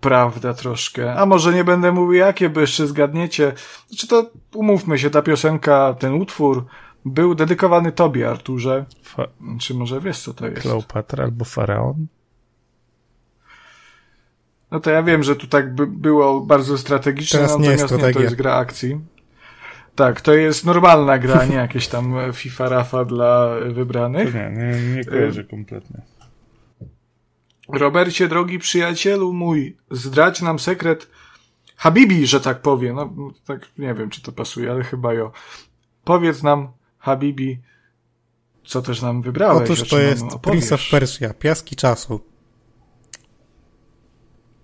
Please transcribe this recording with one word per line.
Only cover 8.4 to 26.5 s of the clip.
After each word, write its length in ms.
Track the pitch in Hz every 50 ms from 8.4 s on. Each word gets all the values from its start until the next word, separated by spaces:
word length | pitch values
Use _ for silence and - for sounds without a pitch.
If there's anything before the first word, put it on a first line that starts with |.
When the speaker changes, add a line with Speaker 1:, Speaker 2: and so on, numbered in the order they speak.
| - - 131 123 120 131 131 135 139 131 - _ _
Speaker 2:
Fa- 240 | - - - 123 120 _ _ - 143 117 113
Speaker 1:
Czy 140 | - - 127
może 260 | 123 120 120 131 135
wiesz, 180 | 165 196 - -
co 160 | - - 117
to 120 | - 117
jest? 160 | 113 - 113 120
Speaker 2:
Kleopatra 640 | 127 117 113 110 _ - 107 107 _ - 135 131
albo 200 | 123 117 117 117
Faraon? 640 | 120 - - 113 - 101 107 117 127 139 156 160 156 _ _ _ _ _ _ _ _ _ _ _ _ _ _ _ _ _ _ _ _ _ _ _ _ _ _ _ _ - - _ - - _ _ _ _ _ _ _ _ _ _ _ _ _ _ _ _ _ _ _
Speaker 1:
No 100 | - 160
to 100 | 156 165
ja 120 | 156 160 165
wiem, 200 | 170 165 156 143
że 140 | 135 143
tu 100 | 139 -
tak 280 | 127 151 143 139 135 127
by, 120 | 131 147
było 540 | - 202 - 151 156 151 151 143 139 135 135
bardzo 380 | - 143 151 139 135 135 143 135
strategicznie, 600 | 127 - 143 135 127 143 135 139 151 - - 147
Speaker 3:
Teraz 180 | 147 147 151 147
nie 120 | 151 143
jest 120 | 139 135 147
Speaker 1:
natomiast 100 | 131 127
nie, 60 | 123
to 40 | -
Speaker 3:
strategia. 180 | 127 123 131 127
Speaker 1:
jest 140 | 113 117
gra 180 | 120 131 135 127
akcji. 460 | 127 123 123 - - - 123 139 151 156 165 _ _ _ _ _ _ _ - - - - - - - - _ _
Tak, 260 | - 147 127 117 -
to 140 | - 156 151
jest 300 | 156 156 156 151 - -
normalna 540 | 170 175 175 175 180 170 156 147 139 135 131
gra, 260 | 123 127 131 127 127
nie 100 | 131 135
jakieś 320 | 131 123 120 - 127 120 -
tam 260 | - 120 123 127 127 127 131
<laughs> 100 | 131 120
fifa 360 | - - 131 127 - 127 127
Rafa 360 | 127 127 120 120 - 131 127
dla 440 | 123 123 120 120 120 123 123 123 117 117 117 117 123
wybranych. 640 | 117 120 127 120 120 120 120 120 127 160 214 131 120
Speaker 2:
To 60 | 113
nie, 120 | 101 104
nie, 440 | 104 110 117 120 120 120 120 123 127
nie 80 | 131 123
kojarzę 360 | 127 - 127 113 107 - 104
Speaker 1:
Y- 40 | 101
Speaker 2:
kompletnie. 580 | - - 104 104 - 110 104 - _ - 113 - _ _ _ _ _ _ _ _ _